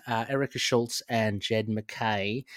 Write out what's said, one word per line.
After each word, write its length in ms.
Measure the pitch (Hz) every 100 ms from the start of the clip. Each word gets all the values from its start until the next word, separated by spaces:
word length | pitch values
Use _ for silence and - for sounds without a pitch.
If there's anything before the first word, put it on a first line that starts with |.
| -
uh, 180 | 113 117
Erica 300 | 139 139 127
Schultz, 460 | - 123 117 - -
and 320 | 117 110 101
Jed 260 | - 110 110
McKay 760 | 110 107 - 113 107 98 117 -